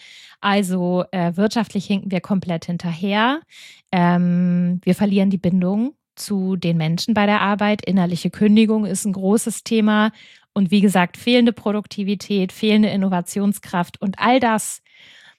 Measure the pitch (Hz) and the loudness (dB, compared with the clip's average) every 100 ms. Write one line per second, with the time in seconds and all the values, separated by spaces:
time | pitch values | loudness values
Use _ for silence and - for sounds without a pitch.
0 | - - - - 202 202 185 185 180 180 | -16 -20 -20 -6 -2 0 0 -2 0 -2
1 | - 185 170 170 214 240 202 202 - 196 | -2 -2 -2 0 0 0 -2 -4 -4 -4
2 | 196 180 - 190 175 165 - 170 175 165 | -2 -6 -2 -4 -2 -6 -6 -6 -6 -4
3 | 196 208 240 311 - - - - - 185 | -2 0 0 -2 -8 -20 -20 -20 -4 0
4 | 175 175 175 175 180 175 175 180 180 180 | 2 2 2 2 2 0 0 -2 -2 0
5 | 208 196 196 190 175 185 180 208 262 - | 2 2 2 0 0 0 0 0 -2 -6
6 | _ - - 202 190 190 170 170 160 170 | _ -14 -6 -4 -2 -2 -2 0 0 -2
7 | - 214 202 208 190 202 208 208 - 190 | 0 2 2 2 0 0 0 -2 0 0
8 | 175 170 180 - 208 214 220 220 202 196 | 0 -2 -4 0 4 4 4 2 -2 -4
9 | 208 190 190 226 233 - - 226 214 214 | -4 -2 0 0 0 -8 -2 0 2 2
10 | 220 - - - _ 202 185 202 196 185 | 0 -2 -20 -20 _ -2 2 4 4 4
11 | 175 - 240 247 240 - 214 208 - - | 0 -2 2 4 4 2 -4 -4 -6 -6
12 | 196 202 - 202 185 - 214 214 214 196 | -4 -4 -2 -2 -2 -2 2 4 2 2
13 | 190 180 170 202 202 - - 180 175 - | 0 -2 -2 -2 -2 -2 -4 -4 -4 -4
14 | 190 - 226 262 240 214 - - _ _ | -6 0 2 2 2 0 -4 -12 _ _
15 | - - - | -20 -20 -20